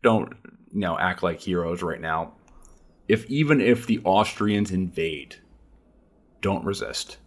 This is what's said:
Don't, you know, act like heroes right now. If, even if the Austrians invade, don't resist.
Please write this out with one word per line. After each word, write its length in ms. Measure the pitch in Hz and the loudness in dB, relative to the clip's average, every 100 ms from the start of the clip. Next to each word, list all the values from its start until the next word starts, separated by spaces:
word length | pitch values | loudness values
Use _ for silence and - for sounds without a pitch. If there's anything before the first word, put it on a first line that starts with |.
Don't, 300 | 120 110 82 - - - - | 4 2 0 -10 -20 -20 -10
you 60 | 98 | -4
know, 180 | 92 82 | -2 0
act 260 | 92 90 | 0 0
like 160 | 90 80 | -2 -2
heroes 420 | - 90 85 87 | -2 -2 -2 -2
right 200 | 87 76 | -4 -4
now. 320 | 80 80 85 - _ - - - _ _ _ | -4 -4 -4 -12 _ -20 -20 -20 _ _ _
If, 180 | 113 - | 0 0
even 320 | 139 151 147 | 0 4 4
if 240 | 104 117 - | 6 2 2
the 160 | 113 | 0
Austrians 680 | 90 95 104 - 104 104 101 | 2 2 2 0 0 2 0
invade, 640 | 92 92 - 82 76 - - _ - _ _ _ _ _ _ _ _ | -2 -2 -4 -4 -6 -12 -20 _ -20 _ _ _ _ _ _ _ _
don't 240 | 98 98 - | -2 -2 -4
resist. 520 | 98 53 - - - | -6 -6 -8 -10 -14